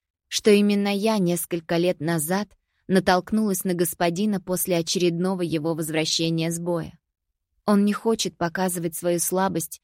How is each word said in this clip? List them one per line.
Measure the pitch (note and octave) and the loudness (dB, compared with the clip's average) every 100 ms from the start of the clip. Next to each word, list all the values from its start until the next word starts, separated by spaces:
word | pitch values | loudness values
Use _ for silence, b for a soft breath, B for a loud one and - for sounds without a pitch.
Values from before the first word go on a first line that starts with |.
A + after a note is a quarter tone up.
| _ _ - | _ _ -8
что | - - | 0 4
именно | G3+ G#3 G3+ G3+ G3+ | 6 4 2 0 0
я | A3 A3 | 0 2
несколько | F3 F3 - E3+ - E3+ | 2 0 -2 -6 -2 0
лет | F3+ F3+ | 0 0
назад | D3+ E3+ D3+ F#3+ G#3 _ _ _ - | -2 -2 0 -2 -4 _ _ _ 0
натолкнулась | F#3+ F#3+ F3+ F3+ G#3+ G#3+ F#3 F#3+ | 2 4 2 2 -2 0 -2 -2
на | F3 | 0
господина | F3 - F3 E3+ G#3+ G3 | 0 0 -2 0 0 -2
после | F#3 F3+ - F3 | -2 -4 0 0
очередного | E3 F3+ F3 E3+ F#3 F#3+ | 0 0 0 0 -2 -2
его | F3 D#3 D#3 D#3+ | -2 -2 -2 -2
возвращения | D#3 D#3 D#3+ - E3 E3 E3 | -2 -2 -2 0 0 0 -2
с | E3+ | -4
боя. | E3+ E3+ D#3 - _ _ _ _ _ _ - | -4 -4 -4 -14 _ _ _ _ _ _ 0
Он | G3+ G#3 | 2 2
не | |
хочет | G3+ A3+ A3+ F#3+ - | 0 -2 -2 -2 -4
показывать | E3+ E3 F#3 F3 E3+ E3 | -4 -2 -2 -2 -6 -4
свою | F3 F3 | -2 0
слабость | - F#3 F#3+ E3+ - - | 0 0 0 -2 -8 -14